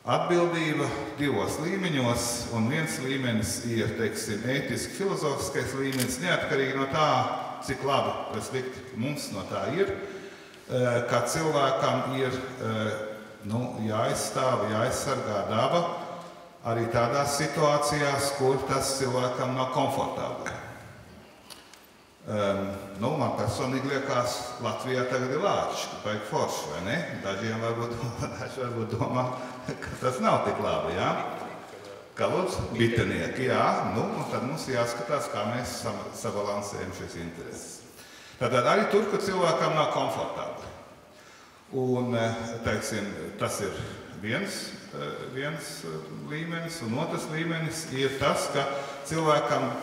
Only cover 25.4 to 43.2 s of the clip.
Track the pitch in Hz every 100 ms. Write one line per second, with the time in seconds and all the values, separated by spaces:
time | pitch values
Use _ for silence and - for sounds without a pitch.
25.4 | 196 - - - - - 104 107 - 151
26.4 | 104 - - 87 92 156 160 - 117 117
27.4 | 113 110 117 113 117 120 127 - - -
28.4 | 127 131 120 113 107 117 127 127 123 -
29.4 | - - - - - - 127 127 - 131
30.4 | 107 - - - - - 120 - - -
31.4 | - - - - - - - - 101 165
32.4 | 185 - - 110 117 113 95 92 - 127
33.4 | 127 110 - 196 - 104 196 208 127 117
34.4 | 123 156 - 123 117 - - 143 - 104
35.4 | 104 123 123 - 113 101 95 - 117 101
36.4 | 101 101 - - 90 87 92 85 85 82
37.4 | - - - - - - - - - -
38.4 | 120 127 143 190 214 202 - 196 196 185
39.4 | 170 156 156 156 143 147 135 113 - -
40.4 | - - - - - - - - - -
41.4 | - - - 135 127 123 123 117 113 113
42.4 | 113 117 113 107 - 107 101 92